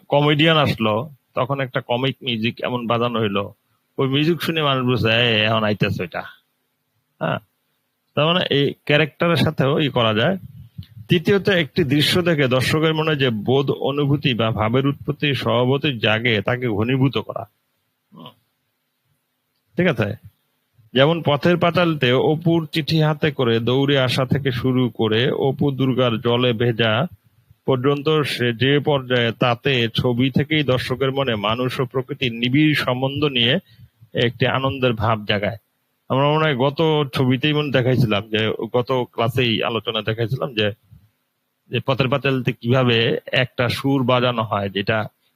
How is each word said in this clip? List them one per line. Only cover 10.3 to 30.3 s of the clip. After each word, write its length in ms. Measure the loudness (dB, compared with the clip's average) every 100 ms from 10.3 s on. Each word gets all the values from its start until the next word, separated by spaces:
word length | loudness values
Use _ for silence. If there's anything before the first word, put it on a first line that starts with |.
| -2 -8 -20 -20 -20 -20 -18 0
তৃতীয়ত, 400 | 0 2 2 2
একটি 340 | 0 0 -2
দৃশ্য 380 | 0 2 2 0
দেখে 260 | 2 2 2
দর্শকের 460 | 2 0 0 0
মনে 220 | 0 0 0
যে 140 | 0
বোধ, 420 | 0 0 0 0
অনুভূতি 640 | -2 -2 -2 0 0 0
বা 180 | 0 0
ভাবের 360 | 0 0 0 0
উৎপত্তি 460 | -4 -8 -4 -4
স্বভাবতই 640 | -2 0 0 2 0 -2 0
জাগে, 420 | 0 2 2 0
তাকে 260 | 0 -2 -2
ঘনীভূত 500 | -2 0 2 2 0
করা। 280 | -6 -10 -12 _ _ _ _ _ _
হুম। 180 | -20 -20 -20 _ _ _ _ _ _ _ _ _ _ _ _ _ -2
ঠিক 100 | 0
আছে? 280 | 0 -2 -6 -16 _ _ _ _ _ _
যেমন 300 | 4 4 4 0
পথের 320 | 2 2 2
পাঁচালীতে 560 | 2 2 2 2 2
অপুর 540 | 4 2 2 2 0 0
চিঠি 300 | -4 0 2
হাতে 300 | 2 0 -2
করে 280 | 0 0 0
দৌড়ে 400 | 0 0 2 2
আসা 260 | 2 0 0
থেকে 260 | -2 -2
শুরু 380 | -2 0 0 0
করে 420 | 0 0 2 0
অপু 400 | 0 -2 0 -2
দুর্গার 500 | 0 0 2 0 0
জলে 320 | 0 0 0
ভেজা 540 | 0 0 0 0 0 -2 -8 _ _ _ _ -2
পর্যন্ত 560 | 0 0 0 0 0
সে 320 | -2 -2 -2
যে 260 | 0 2 2
পর্যায়ে, 520 | 2 -2 0 0 0
তাতে 560 | 0 0 0 0 0 0 0
ছবি 340 | 0 0
থেকেই 340 | 0